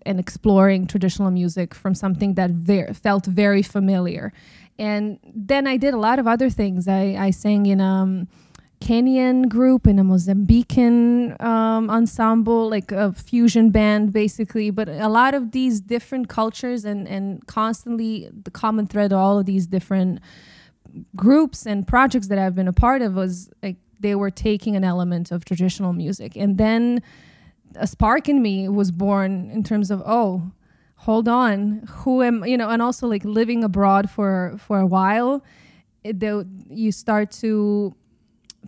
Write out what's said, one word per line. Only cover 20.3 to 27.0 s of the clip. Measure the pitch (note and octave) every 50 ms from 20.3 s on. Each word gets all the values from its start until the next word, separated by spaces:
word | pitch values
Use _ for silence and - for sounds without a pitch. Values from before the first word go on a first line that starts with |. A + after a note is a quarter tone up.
| - - - - - - - _ _ _ - - - E3 E3 - -
groups | F#3 F#3+ A3+ C#4 D4+ D#4+ C4 - - -
and | A3 G#3 G3+ F#3+
projects | - - B3 C4+ C4 - B3 G3
that | F#3+ G3+ G3
I've | F#3+ F#3+ F3+
been | F#3 F#3 F#3
a | F3+
part | - B3 A#3+ C4+ C4+ A#3+
of | G#3 F#3
was, | F#3+ F#3 F#3 F3+ F3+ F#3 - - - -
like, | G3 F3+ - _ _ _ -
they | G3+ G#3 G3+
were | G3 G3+ G3
taking | - - - A3 G#3 G3+ - A3 G#3
an | G3 F#3+
element | F#3 F3 F3+ F3+ F3 F3 E3+ F3 -
of | F3 F3 -
traditional | - F#3 E3 F3+ F#3 - - G3 F3+ F3
music. | F3 E3 D3 G3 - - F#3 -
And | - G#3 G3+ G3 F#3
then | A3 A3 A3+ A3+ A#3+ A#3+ A#3+ A#3+